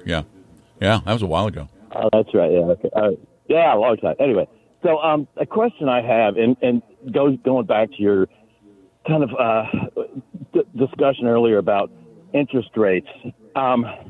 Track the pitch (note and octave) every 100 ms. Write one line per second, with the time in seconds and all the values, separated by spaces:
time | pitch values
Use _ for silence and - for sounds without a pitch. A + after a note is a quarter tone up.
0 | - D#2+ D#2 - - - _ - F#2+ G#2+
1 | D#2 A#2 F#2+ D#2+ G#2 D#2 C#2+ - - -
2 | A2 G#2+ G#2+ G#2 F2 F2 E2+ E2+ - G#2+
3 | G#2 - - _ - D#3 D#3+ G#2+ A#2+ A2
4 | F2 - C#3 G#2 D#2 _ _ _ F3 D#3
5 | D#3+ D3+ C#3 - C#3+ G#3+ A#3 - C#3+ B2
6 | A#2 A2+ G#2+ G#2 A2+ B2+ B2+ A#2+ - _
7 | B2+ C#3 C#3+ B2+ C3 B2+ G2 A2 A2 -
8 | G2+ G2 F#2 _ _ _ - - _ _
9 | - D#3 C3 C3 A#2 A2 A2 - - -
10 | - C4+ - F3 C#3+ E3+ - A#2 C3 C3+
11 | C#3 C3 A#2+ A#2 A#2 G#2 F#2 G2+ F#2+ -
12 | - - - C#3+ C3+ C3 G#2+ A2+ G2+ F2+
13 | - - B2+ - - C3+ B2+ B2 A#2 -